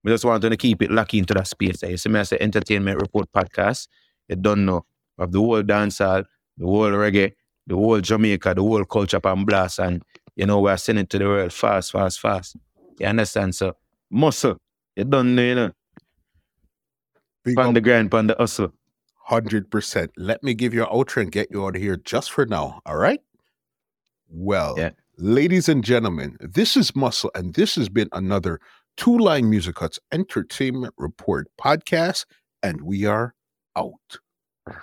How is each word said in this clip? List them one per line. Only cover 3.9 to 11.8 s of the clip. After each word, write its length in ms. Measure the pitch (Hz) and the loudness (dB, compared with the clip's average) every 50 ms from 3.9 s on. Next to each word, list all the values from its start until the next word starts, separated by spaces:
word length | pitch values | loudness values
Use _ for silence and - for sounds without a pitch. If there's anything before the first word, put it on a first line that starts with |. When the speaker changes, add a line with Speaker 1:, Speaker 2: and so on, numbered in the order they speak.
| _ _ _ _ _ _ _ _ | _ _ _ _ _ _ _ _
Speaker 1:
You 60 | 101 | -8
don't 300 | 92 92 104 104 101 98 | 0 0 2 2 4 2
know. 180 | 95 92 85 - _ _ _ _ _ _ | 2 0 -2 -4 _ _ _ _ _ _
We 60 | - 90 | -6 -6
have 80 | 90 | -2
the 80 | 90 98 | 0 2
whole 220 | 107 117 117 107 | 2 2 2 0
dancehall, 640 | 101 101 101 104 104 104 98 - 101 95 95 95 98 - _ _ _ _ _ | 2 2 2 2 0 0 0 0 0 2 2 0 -2 -4 _ _ _ _ _
the 80 | - 85 | -8 -2
whole 240 | 90 98 104 110 104 | 0 2 2 2 2
reggae, 440 | 101 101 104 104 95 101 98 98 - _ _ _ _ _ _ | 2 2 0 2 2 2 2 0 -2 _ _ _ _ _ _
the 80 | - 95 | -6 -2
whole 260 | 90 104 113 113 104 | 0 2 2 2 2
Jamaica, 540 | 92 92 110 107 110 107 101 90 - 95 92 | 2 0 2 2 4 2 2 2 0 0 0
the 80 | 92 98 | 2 2
whole 200 | 107 113 104 98 | 2 2 0 0
culture 360 | - - 110 101 95 - 95 - | 0 0 -2 0 0 -2 0 0
and 220 | 98 95 95 98 | 0 0 0 0
blast. 320 | 104 101 95 92 92 - | 2 2 2 2 0 -2
And 260 | - 92 92 90 85 - _ _ - _ - _ | -4 -2 -2 -2 -4 -6 _ _ -20 _ -16 _
you 100 | - 95 | -2 0
know, 140 | 101 104 101 | 2 4 4
we're 180 | 98 101 95 | 4 2 2
sending 300 | 90 - - 113 107 95 | 0 0 0 0 0 0
to 120 | - - 101 | -2 -2 0
the 60 | 98 | 0
world 280 | 101 101 101 95 87 - | 2 2 0 0 -2 -4
fast, 380 | - - 113 104 95 | -2 0 2 2 0